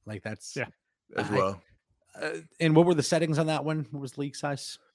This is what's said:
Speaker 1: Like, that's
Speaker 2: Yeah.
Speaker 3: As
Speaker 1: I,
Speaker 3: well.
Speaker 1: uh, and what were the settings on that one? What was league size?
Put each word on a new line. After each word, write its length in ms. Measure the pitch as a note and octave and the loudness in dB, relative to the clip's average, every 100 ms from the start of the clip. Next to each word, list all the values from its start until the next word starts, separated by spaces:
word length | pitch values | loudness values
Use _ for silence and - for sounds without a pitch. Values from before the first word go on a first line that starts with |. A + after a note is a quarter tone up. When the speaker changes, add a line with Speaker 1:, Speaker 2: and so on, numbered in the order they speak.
| - | -12
Speaker 1:
Like, 160 | G#2+ | -10
that's 340 | G#2+ A2 - C#3 | -10 -12 -10 -8
Speaker 2:
Yeah. 100 | B2 - _ _ _ - | -8 -10 _ _ _ -6
Speaker 3:
As 120 | - | -2
Speaker 1:
I, 40 | |
Speaker 3:
well. 280 | G2+ F#2+ F#2+ _ _ _ _ _ - | 2 0 -2 _ _ _ _ _ -10
Speaker 1:
uh, 100 | D#3 E3 D#3+ - | -8 -8 -10 0
and 160 | E3 D#3 | 6 8
what 100 | F3 | 8
were 80 | |
the 80 | D#3+ | 6
settings 340 | - E3 D#3+ D3+ | 2 2 2 0
on 100 | D#3+ | 0
that 160 | D3+ | 0
one? 220 | D3 D#3 B2+ | -2 -4 -6
What 100 | C#3+ | -8
was 160 | C3+ - | -10 -6
league 200 | C#3+ - | -8 -6
size? 420 | D3 C#3 - - _ | -6 -6 -8 -16 _